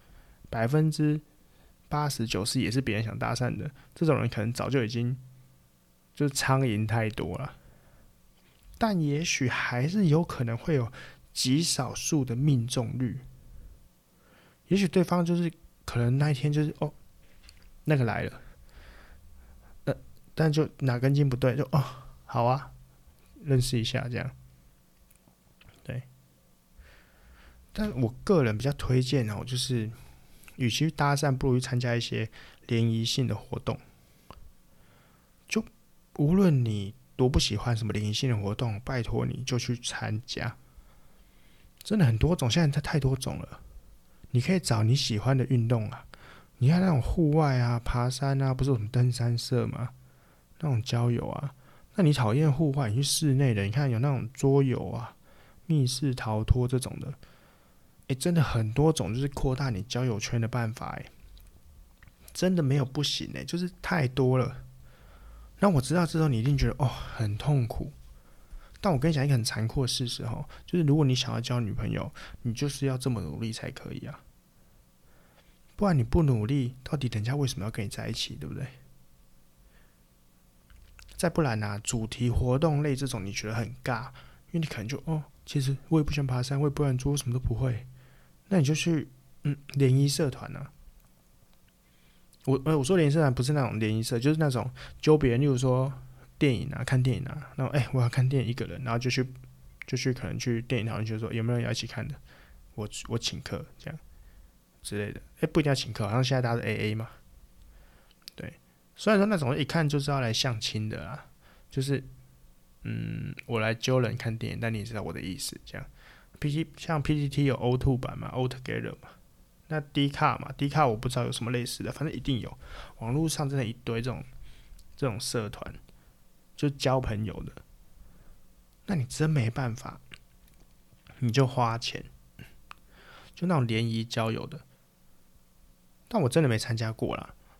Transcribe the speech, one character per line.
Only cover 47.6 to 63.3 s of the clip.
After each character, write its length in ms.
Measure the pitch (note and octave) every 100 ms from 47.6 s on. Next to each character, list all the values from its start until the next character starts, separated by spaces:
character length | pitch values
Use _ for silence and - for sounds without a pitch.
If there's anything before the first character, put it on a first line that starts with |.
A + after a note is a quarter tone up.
| A#2+ A#2+
爬 280 | - B2 B2
山 300 | B2+ C#3 C3+
啊， 100 | C3+
不 100 | B2+
是 80 | C3+
有 60 | A#2+
什 60 |
么 60 | G#2
登 220 | A#2+ B2
山 280 | B2 A#2 A#2
社 280 | - B2 A2+
吗？ 240 | - A#2+ - - - - - _ -
那 80 | D#3
种 140 | A#2
郊 280 | - A#2+ A#2+
游 160 | A#2 -
啊， 260 | - C#3+ - - - -
那 80 | -
你 100 | D#3+
讨 220 | C#3 A2+
厌 180 | B2 D#3
户 200 | C3+ D#3
外， 180 | C#3 A#2+
你 60 | A2+
去 60 |
室 320 | C#3+ - D#3
内 200 | C3 C#3
的， 100 | G#2+
你 60 | G2
看 180 | A#2+ C#3
有 120 | A2+
那 80 | C#3+
种 200 | C3 -
桌 280 | - C#3 C#3
游 280 | C#3 A#2+ -
啊、 260 | - A#2 - - - - - -
密 200 | D#3 B2+
室 280 | - C#3+
逃 280 | B2 A2+ G#2+
脱 220 | A2 B2+ B2
这 120 | B2+
种 160 | - -
的。 140 | - - - - - - _ - - - -
诶， 60 |
真 200 | C3 F3+
的 80 | E3+
很 300 | B2+ A#2+ A2
多 200 | A#2+ D#3
种， 220 | D#3 F#2+
就 60 | A#2
是 80 | C#3
扩 280 | - C#3 B2+
大 140 | C3+
你 120 | G2
交 220 | G2+ B2
友 160 | B2+ G#2
圈 200 | - A#2
的 60 | A2+
办 260 | B2 A2+
法 220 | A#2 - -
诶。 100 | - - - - - - - - - - - - -
真 220 | - F#3
的 80 | F3+
没 140 | C#3 C#3+
有 80 |
不 180 | C3+ D3
行 280 | C#3+ - -